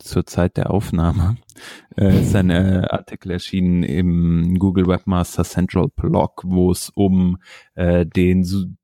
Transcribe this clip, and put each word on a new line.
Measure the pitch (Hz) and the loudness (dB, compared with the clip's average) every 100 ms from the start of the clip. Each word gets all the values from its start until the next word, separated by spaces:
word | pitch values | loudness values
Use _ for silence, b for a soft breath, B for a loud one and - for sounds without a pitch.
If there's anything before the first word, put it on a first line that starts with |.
zur | - - | -6 -4
Zeit | - - 87 - | -2 -2 -2 -2
der | - | -2
Aufnahme, | 95 - 87 85 87 87 120 _ B B B B | -2 -2 0 0 2 0 -2 _ B B B B
äh, | - 95 - | 0 2 4
ist | - | 2
ein, | 107 92 | 2 2
äh, | 87 95 92 - | 2 2 0 -2
Artikel | - - 110 95 | -4 -8 -12 -8
erschienen | 87 - 95 90 87 | -8 -4 -2 0 0
im | - 78 90 85 85 85 85 90 | 0 0 0 2 2 2 0 0
Google | 98 92 90 | 2 2 0
Webmaster | 90 - 90 87 - | 0 -2 -2 -2 -4
Central | 85 - 92 92 87 | -4 -2 -2 0 -2
Blog, | - - 95 - - 92 | -2 -2 0 0 -4 -4
wo | 92 90 | 0 2
es | 92 - | 0 -6
um, | - 98 92 90 90 B B B | -2 2 2 2 -2 B B B
äh, | - 87 87 85 | -4 0 2 0
den | 95 90 92 | 0 2 2
Su-, | 90 98 92 - | 0 -4 -6 -10